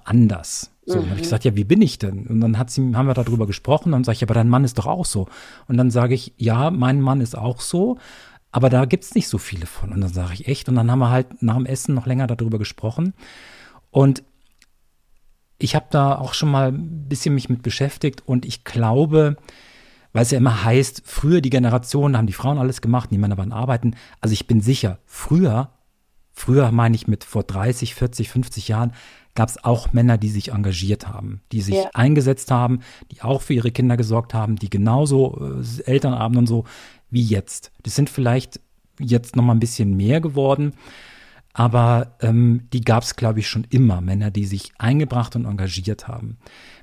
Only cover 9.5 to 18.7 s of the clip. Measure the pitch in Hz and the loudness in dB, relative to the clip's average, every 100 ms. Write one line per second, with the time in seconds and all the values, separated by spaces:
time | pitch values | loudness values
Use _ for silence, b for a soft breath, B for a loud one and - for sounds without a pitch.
9.5 | 92 85 - 98 87 95 90 87 90 - | -10 -10 -8 -6 -2 -2 -2 -6 -6 -6
10.5 | 143 - 123 117 127 120 127 127 - 113 | -6 0 2 2 2 2 2 0 -2 0
11.5 | 120 127 135 - 131 127 131 127 117 113 | 0 -2 -4 -2 -2 -2 -2 -2 -2 -4
12.5 | 110 104 - 113 135 180 - B B B | -4 -6 -6 -6 -4 -4 -6 B B B
13.5 | B B B _ 135 135 131 _ _ _ | B B B _ 4 4 4 _ _ _
14.5 | _ _ _ _ _ _ _ _ _ _ | _ _ _ _ _ _ _ _ _ _
15.5 | - 131 151 - 151 139 139 131 - 156 | -6 -2 -2 0 0 2 0 -4 -2 0
16.5 | 139 131 139 165 165 139 139 156 139 - | 2 0 -2 -8 -10 -8 -4 0 -2 0
17.5 | 123 120 - 139 - 147 - - 127 131 | -4 -4 -4 -4 -2 -4 -4 -4 -4 -4
18.5 | - - | -14 -8